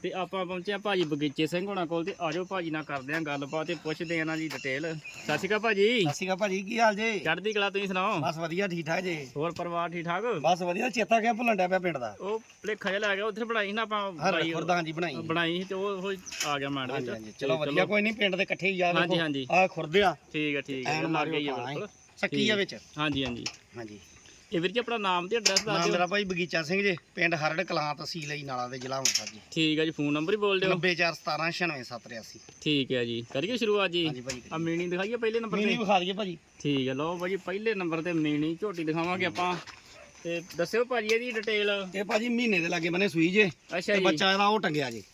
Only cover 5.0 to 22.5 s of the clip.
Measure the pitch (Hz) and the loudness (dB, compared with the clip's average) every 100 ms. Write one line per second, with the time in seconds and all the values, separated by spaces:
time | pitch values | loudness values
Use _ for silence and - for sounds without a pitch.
5 | - - - 151 185 214 220 202 208 247 | -10 -12 -2 -2 0 0 2 4 4 6
6 | 160 139 190 190 208 185 196 226 226 202 | 2 0 -2 0 0 0 -2 4 4 4
7 | 226 208 147 165 202 208 202 196 196 185 | -2 0 0 0 0 0 0 -2 -2 0
8 | 196 196 160 160 165 170 202 170 151 170 | 0 0 -2 -2 -4 -2 -2 -2 -2 -2
9 | 185 160 131 143 160 170 175 170 170 175 | -2 -4 -6 -4 -4 -2 -4 -2 -4 -4
10 | 170 175 233 190 147 175 180 180 247 226 | -2 -2 0 0 2 2 2 0 -2 0
11 | 208 226 220 226 247 208 185 185 180 147 | 2 4 4 2 2 2 2 2 0 -2
12 | 117 101 190 220 - - 196 208 196 196 | -6 -6 -6 -6 -8 -12 -8 -4 -2 0
13 | 214 196 214 208 226 226 202 214 220 214 | 0 0 -2 -2 -2 0 0 -2 -2 -2
14 | 202 165 165 175 165 165 165 175 160 160 | -2 0 0 2 0 0 0 0 0 -2
15 | 175 147 165 165 165 175 190 190 202 196 | -4 -4 -2 0 2 0 -2 -2 -2 -2
16 | 190 190 - - 151 143 139 139 127 135 | -4 -6 -8 -6 -2 0 0 -2 -2 -4
17 | 123 113 110 - 139 156 147 156 185 208 | -4 -6 -10 -6 0 4 6 6 4 4
18 | 208 214 202 185 190 165 185 190 175 175 | 2 2 0 2 0 0 0 4 4 4
19 | 170 175 165 139 131 165 185 165 160 180 | 4 4 2 0 2 4 4 2 2 6
20 | 196 147 - 156 151 143 135 135 127 156 | 6 2 -6 -2 0 -2 -4 -4 -2 -2
21 | 160 160 151 156 147 123 123 151 202 - | 0 0 2 0 -2 -4 -4 -6 -8 -12
22 | - - 196 143 208 | -20 -4 -2 2 2